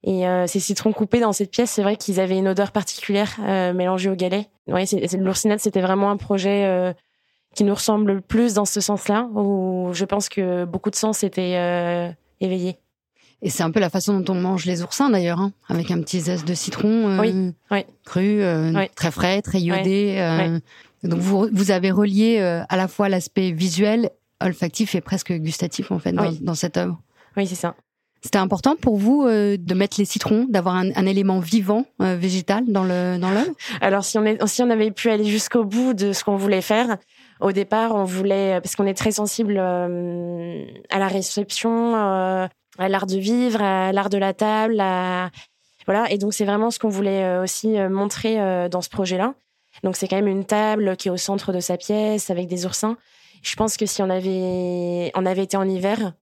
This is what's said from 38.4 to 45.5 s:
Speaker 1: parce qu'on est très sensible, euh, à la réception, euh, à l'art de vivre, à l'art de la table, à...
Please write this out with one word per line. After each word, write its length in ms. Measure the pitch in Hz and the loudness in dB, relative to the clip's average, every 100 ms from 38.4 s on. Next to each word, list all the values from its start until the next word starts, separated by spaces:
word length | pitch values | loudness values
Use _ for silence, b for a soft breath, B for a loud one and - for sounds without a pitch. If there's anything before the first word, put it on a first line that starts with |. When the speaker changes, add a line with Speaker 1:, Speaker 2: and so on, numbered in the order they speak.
| 196 185 | 2 0
Speaker 1:
parce 140 | 180 - | -4 -2
qu'on 100 | 196 | -2
est 80 | |
très 160 | 190 220 | 0 -2
sensible, 460 | 208 208 - 220 202 | 0 -4 -2 -2 0
euh, 1080 | 185 180 175 175 175 175 175 175 170 165 - - - | 0 0 -2 -4 -4 -6 -6 -8 -10 -10 -14 -16 -4
à 100 | 196 | -2
la 80 | 196 | 0
réception, 880 | 196 185 - 202 - 226 226 233 226 | -2 -4 -4 -4 -2 0 0 0 0
euh, 500 | 202 190 185 185 185 _ _ - | 0 0 0 -2 -4 _ _ -6
à 100 | 190 | -2
l'art 180 | 196 196 | 0 0
de 120 | 190 | -2
vivre, 420 | 196 240 247 220 | 0 2 2 2
à 300 | 202 190 190 | 2 2 2
l'art 160 | 196 196 | 0 0
de 100 | 202 | 0
la 140 | 196 | 0
table, 460 | 190 214 214 220 220 | 0 0 2 0 2
à... 500 | 190 185 185 180 180 B B | 0 0 -2 -2 -4 B B